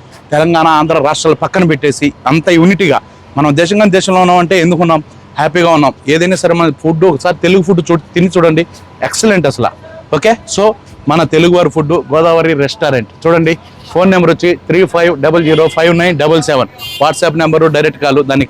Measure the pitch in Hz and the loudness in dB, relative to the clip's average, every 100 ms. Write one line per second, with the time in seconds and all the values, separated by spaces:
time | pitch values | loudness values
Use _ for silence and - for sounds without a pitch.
0 | - - - 151 165 165 160 156 160 160 | -20 -20 -6 -2 0 2 2 2 0 0
1 | 139 151 160 143 156 190 175 147 147 - | 0 0 0 -2 -2 -2 0 0 -2 -2
2 | 143 - 123 160 170 165 175 185 180 131 | -4 -4 -2 -2 2 2 2 2 0 -2
3 | - - - 139 151 147 170 208 208 185 | -4 -16 -10 -2 0 0 0 2 2 2
4 | 190 185 185 180 170 185 170 170 175 160 | 0 0 2 2 0 0 0 0 0 -2
5 | - - - - 156 170 170 160 139 - | -4 -18 -12 -6 -2 0 2 2 0 -2
6 | - 160 180 185 175 170 165 139 160 160 | -2 -2 0 0 0 0 -2 -2 -4 0
7 | 185 143 180 165 175 190 175 175 156 170 | 0 0 -2 -2 0 0 2 -2 0 -4
8 | - 175 185 180 165 160 170 - - - | -4 -2 0 2 2 0 -4 -10 -20 -10
9 | - - 226 190 143 123 110 - - - | -8 -2 0 0 0 -2 -4 -6 -16 -20
10 | - 151 - 143 - - 214 - - - | -8 -2 0 -2 -4 -2 -2 -2 -10 -10
11 | - 156 156 156 175 175 165 160 151 165 | -4 -2 0 0 2 2 0 -2 -2 -4
12 | 127 151 165 165 160 147 139 - 151 131 | -2 0 2 2 0 -2 -4 -4 -2 -2
13 | 107 - 160 170 160 165 - - - 165 | -4 -6 0 0 0 -2 -8 -20 -6 0
14 | 190 185 170 156 175 170 - 170 185 170 | 2 2 2 0 0 -2 -2 0 0 0
15 | 170 147 151 170 156 156 160 - 170 170 | 0 0 0 0 0 2 0 0 0 2
16 | 175 151 151 160 151 139 120 - - - | 0 0 0 0 0 -2 -4 -8 -16 -2
17 | 143 151 170 156 160 156 160 147 151 - | -2 0 -2 0 0 2 2 0 -2 -2
18 | 143 139 135 135 | -2 0 0 -2